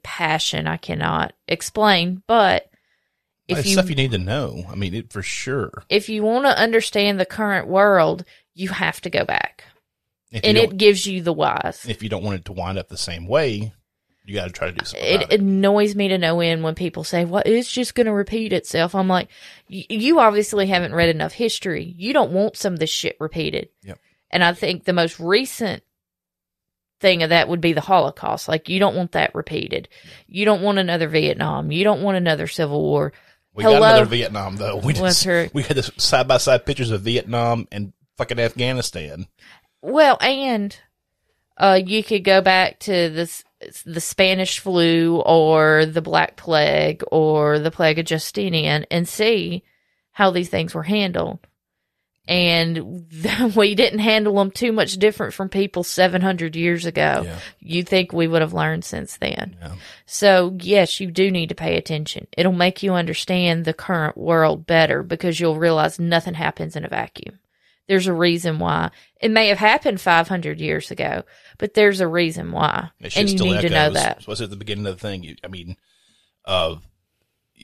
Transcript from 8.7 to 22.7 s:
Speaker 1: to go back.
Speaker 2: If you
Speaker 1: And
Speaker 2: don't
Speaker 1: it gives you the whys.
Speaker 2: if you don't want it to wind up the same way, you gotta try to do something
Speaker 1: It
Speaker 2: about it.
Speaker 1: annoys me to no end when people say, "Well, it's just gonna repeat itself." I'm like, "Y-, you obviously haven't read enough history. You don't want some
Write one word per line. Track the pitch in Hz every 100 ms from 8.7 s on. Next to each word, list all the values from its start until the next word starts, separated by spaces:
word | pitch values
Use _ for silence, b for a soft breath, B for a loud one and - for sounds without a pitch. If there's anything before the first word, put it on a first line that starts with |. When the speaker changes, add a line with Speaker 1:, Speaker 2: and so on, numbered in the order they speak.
| 185 165 -
Speaker 1:
to | 180
go | - -
back. | - - _ - _ _ _ _ _ _
Speaker 2:
If | 214
you | 214
Speaker 1:
And | 214
Speaker 2:
don't | 226
Speaker 1:
it | 190
gives | 214 190 196
you | 185
the | 170
whys. | 156 147 - - - 117
Speaker 2:
if | 107
you | 107
don't | 92
want | 101 95
it | -
to |
wind | 92 87 95
up | -
the | 95
same | - 85 87
way, | 139 143 104 110 - _ _ _ _
you | 101 98
gotta | 90
try | - 87
to |
do | 82 -
something | 50 80
Speaker 1:
It | 185
Speaker 2:
about | -
it. | 214
Speaker 1:
annoys | 196 196 196 208 208 202
me | 196
to | 185
no | 165 170
end | 170 165
when | 160 165
people | 180 -
say, | 160 175 170
"Well, | 196
it's | - 233 240
just | 247 240 -
gonna | 220
repeat | 202 202 226 214
itself." | 180 - 165 170
I'm | 196 185
like, | 180 - B B B B
"Y-, | 190 -
you | 214 254 330
obviously | 226 208 208 208 196
haven't | 180 170
read | 170 170
enough | 156 160
history. | - 233 - 190 160 175 175
You | 208
don't | 277 214
want | 180 208 -
some | 202